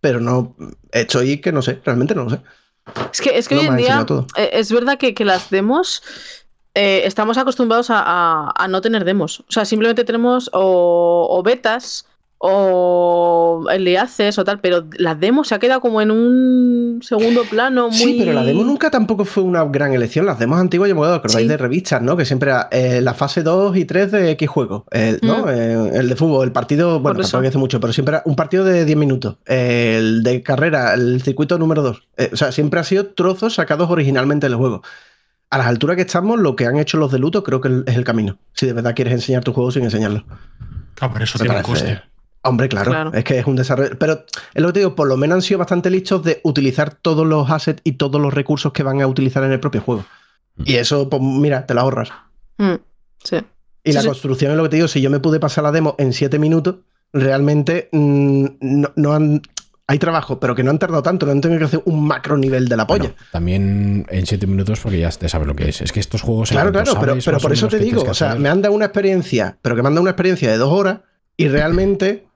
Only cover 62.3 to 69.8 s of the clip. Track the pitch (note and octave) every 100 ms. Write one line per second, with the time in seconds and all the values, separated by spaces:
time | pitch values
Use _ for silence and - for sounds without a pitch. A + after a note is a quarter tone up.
62.3 | D3 C3+ C3 B2+ A2+ A2 G3 - - -
63.3 | E2+ E2+ F#2+ G2 G2+ G2+ G2+ - F#2 F2+
64.3 | G#2 F#2+ G2 F#2+ G#2+ - F#2 E2 - E2+
65.3 | E2 D2 D2 D2+ - - - - G#2+ G#2+
66.3 | A2 A2 C#3 G3+ G3 - G#3+ C#3 C3 C#3+
67.3 | D3 D3+ C#3+ G#3+ G#3+ G#3+ A#3 C3 - D3+
68.3 | B2 C#3+ F3 G#3 G#3 G#3 G3+ G3 F#3+ -
69.3 | A#2+ F#2+ - A#2+ A#2